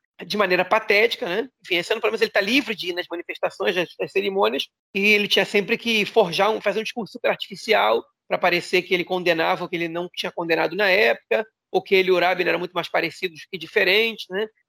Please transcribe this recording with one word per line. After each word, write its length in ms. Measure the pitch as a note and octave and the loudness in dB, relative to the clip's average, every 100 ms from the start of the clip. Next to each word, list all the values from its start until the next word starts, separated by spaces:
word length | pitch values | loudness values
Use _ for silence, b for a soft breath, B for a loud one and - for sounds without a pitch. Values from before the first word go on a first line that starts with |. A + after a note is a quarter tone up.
| _ _ F#3 | _ _ -8
de 100 | G#3 | 0
maneira 280 | G3 F#3 | 2 2
patética, 600 | F3+ G#3+ G#3+ G3+ A3+ - G#3+ | 2 0 4 4 4 0 -4
né? 220 | F#3+ C4+ _ | -4 -6 _
Enfim, 120 | - F3 | -4 -2
esse 140 | E3+ | 0
ano, 120 | A#3+ | -2
pelo 80 | A3 | -2
menos, 100 | G#3+ | 0
ele 100 | A3 | 0
tá 120 | G#3+ | 0
livre 320 | G3 C4 A3 | 2 0 0
de 160 | F3+ E3+ | -6 -6
ir 20 | |
nas 140 | F3 E3+ | -6 -6
manifestações, 640 | E3+ - E3+ F3 - G3+ | -10 -10 -6 -6 -2 -2
nas, 140 | F3+ D#3+ - | 0 -4 -6
nas 140 | E3+ | -4
cerimônias, 540 | G3 G3+ F#3+ G#3 C4+ - _ _ | -2 -2 0 0 0 -6 _ _
e 180 | G3 G#3 | 0 4
ele 140 | G#3 G3+ | 4 4
tinha 180 | - F#3+ | 0 2
sempre 320 | G3+ F3+ A3+ | 0 0 -4
que 260 | A#3 A3 | 0 0
forjar 460 | G3 A#3 F#3 D#3+ G3+ | 2 2 2 2 0
um, 100 | A3 | 0
fazer 200 | G#3 G#3+ | -2 -4
um 20 | |
discurso 300 | A3 - F#3+ | -6 -10 -10
super 180 | - - | -4 -4
artificial 720 | - - F#3 - G3+ G#3 A#3 - _ _ | -4 -8 -12 0 2 4 0 -2 _ _
pra 80 | F3+ | 0
parecer 460 | F#3 E3+ - F3+ | 0 0 0 -2
que 100 | F3 | 2
ele 120 | F3+ | -2
condenava 600 | E3+ F#3 F3 D#3+ E3+ F3+ | 0 -2 0 0 0 0
o 40 | F3 | -4
que 80 | E3+ | -6
ele 120 | E3 | -4
não 220 | E3+ F3 | -6 -8
tinha 180 | - F#3+ | -8 -8
condenado 460 | - E3+ E3 E3 F3+ | -6 -2 0 0 0
na 140 | G3+ | 2
época, 560 | F#3+ A#3 A3 _ A3+ A3 _ _ | 4 2 0 _ -4 -4 _ _
ou 100 | F#3+ | -6
que 140 | - | 2
ele 140 | F#3+ F#3 | 2 4
e 40 | |
o 60 | F3+ | 2
Rabin 260 | F3 F3+ | 2 0
eram 140 | E3+ E3+ | 0 -2
muito 140 | F3+ | -2
mais 180 | F3 D#3 | -6 -2
parecidos 560 | E3 D#3+ - F3+ D#3 - | -2 -2 -6 -10 -10 -14
que 60 | F3+ | -14
diferentes, 720 | F3+ G#3+ F#3 G3+ A3+ G#3 - | -4 0 2 2 0 -4 -8
né? 180 | F#3+ G#3+ _ | -6 -8 _